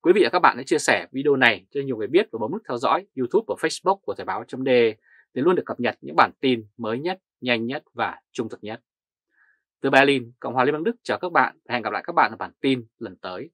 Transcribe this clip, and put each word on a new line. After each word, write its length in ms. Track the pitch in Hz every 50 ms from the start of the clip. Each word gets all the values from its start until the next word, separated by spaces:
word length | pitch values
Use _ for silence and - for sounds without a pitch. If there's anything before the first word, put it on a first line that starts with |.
Quý 120 | - 165 190
vị 60 | 208 -
và 60 | -
các 100 | - 180
bạn 160 | 165 135 -
hãy 80 | 117 135
chia 120 | - 120
sẻ 300 | - - - 117 95 82 -
video 240 | - 135 139 147 143
này 300 | 135 131 117 107 90 92 _
cho 100 | _ 143
nhiều 160 | 139 135 123
người 100 | 110 107
biết 200 | 101 135 185 214 _
và 80 | - 113
bấm 120 | 107 110
nút 100 | 165 226 _
theo 100 | - 131
dõi 300 | 120 131 120 127 170 196 _ _
YouTube 280 | 135 127 120 - 214 226
và 80 | - 98 -
Facebook 380 | - 160 - - _ 180 196
của 160 | - _ - 98
Thời 100 | - 92
báo 180 | 98 92 104 120
chấm 180 | _ - 127 131
D 20 | 135 127 123 117 113 104 _ _ _ _ _ _ _ _
để 80 | 127
luôn 140 | 139 175 185
được 80 | 160 -
cập 140 | - - -
nhật 180 | 120 110 - _
những 140 | - 135 -
bản 160 | - 123 - - _
tin 260 | - 135 127 113 107 104 _
mới 220 | - 117 110 113 127
nhất, 200 | 151 180 185 185 _ _ _ _
nhanh 240 | - 127 120 113 113
nhất 180 | 117 120 123 _ _ _
và 280 | - 110 95 - - _ _
trung 180 | _ - 117 107
thực 140 | 98 _ -
nhất. 180 | 104 110 - _ _ _ _ _ _ _ _ _ _ _ _ _ _ _ _ _ _ _ _
Từ 80 | - 135
Berlin, 420 | 139 135 139 143 139 131 120 117 120 _
Cộng 140 | - 123 123
hòa 100 | 131 123
Liên 100 | 139 151
bang 100 | 151 165
Đức 120 | 226 240 _ _
chào 160 | - 107 -
các 120 | - 175
bạn 260 | 170 143 127 - - _ _
và 80 | - 120
hẹn 100 | 123 110
gặp 100 | 110 104
lại 100 | 98 -
các 80 | - 170
bạn 180 | 170 135 104
ở 60 | 110
bản 140 | 98 101 - _ _
tin 240 | - 135 131 123 113 _ _ _
lần 160 | 113 98 92
tới. 340 | _ - 95 92 92 127 165